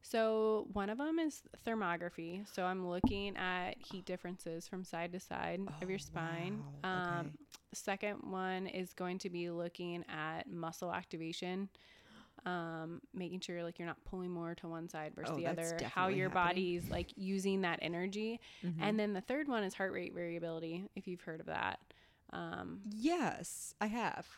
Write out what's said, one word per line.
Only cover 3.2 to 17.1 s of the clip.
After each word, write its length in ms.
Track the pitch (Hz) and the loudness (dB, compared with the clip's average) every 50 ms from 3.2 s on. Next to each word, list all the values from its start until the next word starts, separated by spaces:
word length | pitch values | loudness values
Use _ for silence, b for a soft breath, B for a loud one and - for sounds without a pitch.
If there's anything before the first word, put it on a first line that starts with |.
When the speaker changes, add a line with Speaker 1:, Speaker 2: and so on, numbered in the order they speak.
| 202 202 190 | 0 -2 -2
Speaker 1:
at 420 | - 185 185 185 180 180 180 - - | 0 0 2 2 2 2 0 -4 -6
heat 240 | - - - 190 175 | -8 -8 -8 -8 -4
differences 640 | - 180 180 - 175 180 190 - 175 165 165 170 - | -4 -4 -4 -4 -6 -8 -6 -6 -6 -6 -6 -6 -6
from 160 | - 185 185 | -6 -6 -6
side 280 | - - 165 170 175 | -4 -4 -4 -4 -2
to 80 | 175 185 | -4 -6
side 400 | - - - - - 170 170 185 196 196 151 151 | -6 -4 -4 -2 0 0 0 -2 -2 -4 -4 -6
of 80 | 180 185 | -4 -2
your 100 | 190 190 | -2 -4
Speaker 2:
Oh, 120 | 143 - | -4 -6
Speaker 1:
spine. 520 | - 175 160 165 165 170 170 180 208 214 220 - - 143 | -4 -4 -2 -2 -2 -2 -2 -2 -4 -4 -6 -8 -8 -4
Speaker 2:
wow. 80 | - 185 | -2 0
Speaker 1:
Um, 360 | 185 180 180 175 175 175 165 | 0 2 2 2 2 0 0
Speaker 2:
Okay. 40 | 147 151 - 285 - - - _ _ | -2 -6 -10 -16 -18 -18 -20 _ _
Speaker 1:
the 60 | - | -12
second 540 | - - - 196 202 - 208 202 - - - | -6 -2 -2 -2 0 0 -2 -2 -2 -4 -4
one 360 | 190 185 185 185 185 185 190 | -2 0 0 0 0 0 -2
is 260 | 196 - 185 185 180 | -2 -2 -2 -4 -4
going 240 | - - 185 175 180 185 | -4 -4 -2 -2 -2 -2
to 100 | - 196 | -2 -2
be 180 | 175 175 170 175 | -2 0 0 0
looking 540 | 170 170 170 175 - - 180 175 175 175 185 - | 0 0 -2 -2 -2 -4 -4 -2 -2 -4 -4 -4
at 420 | - 156 151 160 160 165 - - | -4 -2 -2 0 0 -2 -4 -4
muscle 420 | 175 170 165 165 165 - 190 175 | -4 -2 -2 -2 -2 -2 -2 0
activation, 800 | 170 180 180 - - 165 165 160 170 - - 180 180 - 196 196 B B B B B B B B B B B B B B - | 0 -2 -2 -4 -6 -4 -4 -4 -4 -2 -2 0 0 0 -2 -4 B B B B B B B B B B B B B B -4
um, 540 | 185 180 175 165 165 165 160 160 160 170 - - - - | -2 0 0 -2 -2 -4 -4 -4 -4 -6 -8 -10 -10 -6
making 260 | - 180 170 180 185 | -4 -4 -2 -2 -4
sure, 220 | 180 - 175 175 170 | -4 -4 -4 -2 -2
like, 140 | 170 165 - | -4 -4 -4
you're 80 | 175 170 | -4 -4
not 140 | 156 - - | -4 -6 -6
pulling 260 | - - 185 180 180 | -6 -4 -4 -2 -2
more 240 | 180 170 170 165 170 | -2 -2 -2 -2 -4
to 120 | - - 170 | -4 -4 -6
one 200 | 165 165 165 175 | -4 -4 -6 -6
side 260 | - 160 156 151 - | -4 -4 -6 -6 -6
versus 180 | - - - | -4 -4 -2
Speaker 2:
Oh, 40 | 160 | 0
Speaker 1:
the 80 | 165 170 | 0 2
Speaker 2:
that's 140 | 165 170 165 | 2 2 2
Speaker 1:
other, 100 | 165 165 | 0 0
how 60 | 165 165 | 0 0
Speaker 2:
definitely 360 | 139 113 - 185 185 190 190 190 | -2 0 2 4 4 4 6 4
Speaker 1:
your 100 | 185 185 | 4 4
Speaker 2:
happening. 340 | 180 180 175 175 175 185 196 180 175 175 | 6 6 6 6 6 4 4 2 2 0
Speaker 1:
body's, 100 | 175 - | 0 0
like, 220 | - 175 170 - | 0 0 -2 -2